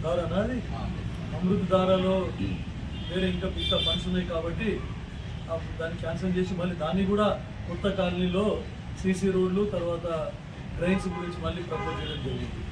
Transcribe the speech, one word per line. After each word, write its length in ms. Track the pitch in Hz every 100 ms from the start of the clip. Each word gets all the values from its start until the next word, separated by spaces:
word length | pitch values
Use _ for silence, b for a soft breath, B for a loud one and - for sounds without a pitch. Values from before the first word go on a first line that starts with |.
ధార 140 | 165 175 170
అన్నది, 300 | 180 233 254 - - - - - - - -
అమృత్ 300 | 180 190 180
ధారలో 420 | 190 185 185 185 190 170 - 196 - - - - - -
వేరే 180 | 185 185
ఇంకా 140 | 180 190 -
మిగతా 200 | - 269
ఫండ్స్ 220 | 262 185 180
ఉన్నాయి 180 | 180 180
కాబట్టి 380 | 165 165 170 220 165 - - - - - - -
ఆ 60 | 165 - -
దాన్ని 160 | 165 170
క్యాన్సిల్ 340 | 165 180 185 180
చేసి 140 | 180 180
మళ్ళీ 140 | 175 165
దాన్ని 240 | 156 185 190
కూడా 160 | 208 208 135 - - -
కొత్త 240 | 175 202 190
కాలనీలో 460 | 180 175 180 180 208 170 - - - -
సీసీ 280 | 190 185 196 180
రోడ్లు, 260 | 185 185 208
తర్వాత 320 | 180 170 170 170 160 147 - - - - -
డ్రైన్స్ 280 | 175 190 185 175
గురించి 220 | 175 156
మళ్ళీ 180 | 160 175 170
ప్రపోజ్ 280 | 160 160 160
చేయడం 200 | 147 139 131
జరిగింది. 340 | - - - -